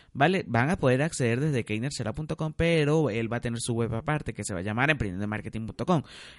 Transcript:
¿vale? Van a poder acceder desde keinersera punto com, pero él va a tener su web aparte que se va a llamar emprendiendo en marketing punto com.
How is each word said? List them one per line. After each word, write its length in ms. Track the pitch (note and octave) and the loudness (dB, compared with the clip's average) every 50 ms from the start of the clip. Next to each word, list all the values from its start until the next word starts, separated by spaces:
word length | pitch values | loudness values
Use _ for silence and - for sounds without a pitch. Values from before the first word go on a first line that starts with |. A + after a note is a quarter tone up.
| - _ - | -20 _ 2
¿vale? 300 | A#2+ C#3+ D#3+ F#3+ F3+ - | 4 4 4 4 2 0
Van 220 | - A#2 A#2 B2+ D#3 | 2 2 2 4 4
a 80 | G3 | 2
poder 240 | - D3 B2+ B2+ B2+ | 2 4 4 4 4
acceder 380 | D3+ E3 - - B2+ A2+ A#2 B2+ | 2 0 0 0 0 2 2 2
desde 260 | D3 D#3+ C#3 A#2 G#2 | 2 2 0 0 0
keinersera 480 | - G#2+ A2 B2 C#3+ - - A2+ G#2+ G#2 | -2 -4 -2 -2 -4 -4 -4 -6 -4 -4
punto 240 | D3+ D#3 - D#3 | -6 -6 -6 -4
com, 160 | - D#3+ D#3 - | -4 -4 -4 -2
pero 560 | - E3 E3+ E3 D#3 D3 C#3+ D#3 D#3+ D3+ A2+ | 0 2 4 4 4 4 4 4 4 4 2
él 220 | G2+ A#2 A#2 G#2+ | 0 0 -2 -2
va 60 | A#2+ | -2
a 40 | A#2+ | -2
tener 180 | - A#2+ A#2 A2+ | -2 -4 -4 -4
su 120 | - - A#2 | -4 -2 0
web 200 | A#2 A#2 A2 A2+ | 0 0 0 -2
aparte 400 | A2+ - D#3 D3+ D3 - - A2 | -2 -2 -2 -2 -2 -2 -6 -8
que 100 | - G#2 | -8 -6
se 100 | - G2+ | -6 -4
va 60 | E2+ | -4
a 40 | F#2 | -4
llamar 260 | G#2+ G#2+ A#2 C3+ D#3 | -2 0 2 2 2
emprendiendo 340 | D#3 - A#2 G2 F2+ F#2+ G#2 | 2 0 0 -4 -2 -4 -4
en 60 | G#2 | -4
marketing 360 | G#2+ G#2 G#2 A2 - A2 A2+ | -4 -4 -6 -8 -8 -8 -8
punto 180 | G#2+ - - - | -8 -6 -6 0
com. 180 | F3+ F3+ C#3+ - - - - - - - | 2 2 2 2 -4 -14 -18 -18 -20 -18